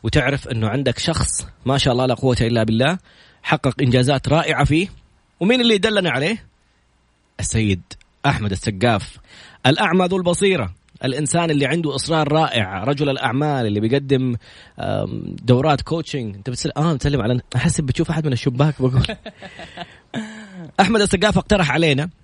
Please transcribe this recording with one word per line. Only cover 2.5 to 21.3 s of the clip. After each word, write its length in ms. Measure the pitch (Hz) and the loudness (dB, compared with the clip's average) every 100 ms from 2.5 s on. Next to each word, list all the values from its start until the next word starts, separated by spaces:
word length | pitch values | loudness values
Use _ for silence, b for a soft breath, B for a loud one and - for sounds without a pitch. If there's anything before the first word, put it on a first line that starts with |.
| 117 | 2
بالله 340 | 110 110 135 185 b b b b | 2 2 0 0 b b b b
حقق 380 | - 165 135 - | -2 0 0 0
إنجازات 480 | 139 127 123 135 - | 2 4 2 0 2
رائعة 340 | 151 151 131 | 0 2 0
فيه. 240 | 143 156 202 - _ _ _ _ | 2 2 0 -8 _ _ _ _
ومين 220 | 180 254 | 0 2
اللي 160 | 233 208 | 2 2
دلنا 320 | 220 208 180 | 2 0 0
عليه؟ 360 | 127 156 226 - _ _ _ _ _ _ _ _ - | -2 -2 -4 -10 _ _ _ _ _ _ _ _ -10
السيد 420 | - 113 107 90 - - _ _ 143 | -4 0 0 0 -4 -20 _ _ -2
أحمد 260 | 139 104 | -2 -4
السقاف، 680 | 95 - 98 120 104 - - B B B B 127 | -4 -4 0 2 2 -4 -18 B B B B 0
الأعمى 400 | 160 208 180 180 | 2 2 2 2
ذو 120 | 190 | 0
البصيرة، 560 | 175 170 196 180 95 - _ - 131 | 0 2 2 2 -2 -8 _ -8 -6
الإنسان 460 | 135 147 170 170 | -4 -2 0 2
اللي 140 | 147 135 | 2 0
عنده 300 | 170 156 135 | 0 -2 -4
إصرار 360 | - 165 147 | -2 0 2
رائع، 520 | 156 151 117 95 95 | 2 2 0 -2 -2
رجل 260 | 113 143 143 | -2 0 0
الأعمال 560 | 135 127 127 151 139 113 | 0 -2 0 0 0 0
اللي 140 | 104 | 0
بيقدم، 560 | 113 139 139 135 127 113 B B B - | 0 0 2 0 0 -4 B B B -8
آم، 560 | 92 101 - 57 50 50 | -4 -4 -4 -6 -8 -4
دورات 380 | 117 123 151 139 | 2 4 4 2
كوتشنج. 540 | - 165 151 143 113 98 | 0 -6 -4 -6 -6 -8
أنت 140 | 113 | -10
بتسل-، 220 | 123 - - | -6 -6 0
آه، 160 | 165 | 0
بتسلم 280 | 143 143 139 | 0 0 0
على، 200 | 107 123 - 123 | 0 0 -2 -2
أحس 260 | 175 - | 0 0
بتشوف 280 | 139 - 165 | -2 -2 -2
أحد 160 | 160 151 | -2 -2
من 80 | |
الشباك 480 | 123 139 123 151 139 | 0 -2 2 0 2
بقول. 220 | 131 127 | 0 2
<laughs> 1800 | - 214 220 - 190 - 165 - 170 - _ 240 214 220 208 185 156 - | 0 -4 -14 -16 -20 -16 -18 -16 -18 -20 _ -10 -10 -14 -18 -18 -6 2
أحمد 200 | 196 226 | 2 4
السقاف 360 | 202 190 208 | 2 2 2